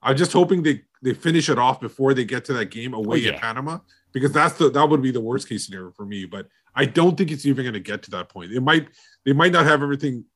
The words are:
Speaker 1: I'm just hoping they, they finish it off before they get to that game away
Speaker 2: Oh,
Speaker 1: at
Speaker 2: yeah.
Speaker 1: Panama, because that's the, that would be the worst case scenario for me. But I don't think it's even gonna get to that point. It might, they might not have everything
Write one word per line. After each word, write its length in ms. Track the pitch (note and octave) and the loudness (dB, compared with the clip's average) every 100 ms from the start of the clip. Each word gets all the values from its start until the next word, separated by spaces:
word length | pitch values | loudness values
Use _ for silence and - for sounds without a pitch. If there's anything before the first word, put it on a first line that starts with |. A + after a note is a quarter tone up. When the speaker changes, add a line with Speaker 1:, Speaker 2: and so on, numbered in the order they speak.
Speaker 1:
I'm 160 | B2 C3+ | 0 2
just 160 | F3 | 2
hoping 300 | F#3+ F3 F#3+ | 4 4 2
they, 180 | D#3 C3+ _ _ | 0 -2 _ _
they 100 | C3 | -6
finish 340 | A#2+ E3 E3 D3 | -2 0 0 2
it 120 | B2+ | 2
off 200 | B2 C3 | 2 0
before 340 | A#2 - C3+ | -6 -2 0
they 120 | C3 A2+ | 2 0
get 180 | B2 - | -6 -6
to 80 | |
that 180 | B2+ G#2 | -6 -6
game 220 | A2+ B2+ | -8 -10
away 240 | A#2+ G#2+ D#3 | -8 -2 -2
Speaker 2:
Oh, 40 | A#2 | -2
Speaker 1:
at 60 | - | -4
Speaker 2:
yeah. 40 | |
Speaker 1:
Panama, 380 | A2+ A2+ C#3 E3 _ _ _ | -6 -6 -8 -10 _ _ _
because 200 | C3+ C#3 | -2 0
that's 240 | D3+ D#3+ D#3+ | 2 0 4
the, 120 | D3+ | 2
that 180 | C3 D3 | 4 4
would 120 | D3+ | 4
be 100 | C3 | 0
the 100 | A#2+ | -2
worst 260 | A2 B2+ - | -4 -6 -6
case 180 | G#2+ - | -10 -10
scenario 260 | F#2+ F#2 | -14 -16
for 140 | F2+ G2+ | _ -12
me. 200 | G2+ F#2 | -12 -12
But 220 | G2 F#2+ _ _ - | -14 -16 _ _ -2
I 80 | |
don't 340 | C#3 E3+ E3+ D#3 | 0 4 2 2
think 140 | F3+ | -2
it's 140 | D3 C#3+ | -2 -2
even 180 | C3 | -2
gonna 160 | B2+ A2 | -2 -8
get 220 | F#2 G#2 | -8 -10
to 80 | - | -10
that 160 | F#2 F2 | -12 -12
point. 240 | G2 F2 | -14 -8
It 100 | A#2 | -4
might, 280 | C3 D#3+ - _ _ _ | 2 2 2 _ _ _
they 80 | - | 0
might 220 | C#3 F3 | 4 4
not 120 | F3 D3+ | 4 4
have 160 | D3 | 4
everything 440 | C#3+ C#3 D3 B2 - | 2 -4 -4 -6 -12